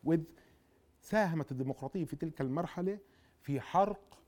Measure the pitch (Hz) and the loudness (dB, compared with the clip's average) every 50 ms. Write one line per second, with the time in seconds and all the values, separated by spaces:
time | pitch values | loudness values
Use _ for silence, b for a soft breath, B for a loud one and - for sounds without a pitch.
0 | - - 165 165 160 - b b b b b b b b b b b b _ _ | 4 4 2 2 2 -4 b b b b b b b b b b b b _ _
1 | - - - 220 208 175 165 160 143 - 135 127 131 131 135 - - 135 - 190 | -8 0 2 2 4 4 2 0 -2 -2 -4 -4 -2 -4 -4 -6 -8 -6 -4 -4
2 | 165 - - 143 - 165 156 - 139 127 131 156 175 - - 180 175 190 202 202 | -4 -4 -4 -6 -6 -8 -4 -4 -2 -2 0 -2 -2 -4 -4 -4 -4 -4 -4 -6
3 | b b b b b b b b _ - 143 131 - - - 180 196 208 208 - | b b b b b b b b _ -4 -4 -4 -4 2 4 4 4 4 2 -8
4 | - - - - _ | -12 -20 -20 -20 _